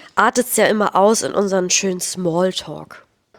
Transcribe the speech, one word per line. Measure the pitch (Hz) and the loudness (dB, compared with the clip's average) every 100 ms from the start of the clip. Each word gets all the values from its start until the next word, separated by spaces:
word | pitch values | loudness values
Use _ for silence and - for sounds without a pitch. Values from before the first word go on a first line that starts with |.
| - | -8
artet's | - 220 240 233 - | 0 2 2 -2 2
ja | 170 | 2
immer | 214 196 | 2 2
aus | 180 202 220 | 4 4 4
in | 135 | -2
unseren | - 202 190 180 | -2 0 -2 0
schönen | - 196 180 | -2 -2 -6
Smalltalk. | - 185 170 170 185 - 156 151 160 - _ _ _ | -8 -4 -2 0 -2 -2 -12 -16 -18 -20 _ _ _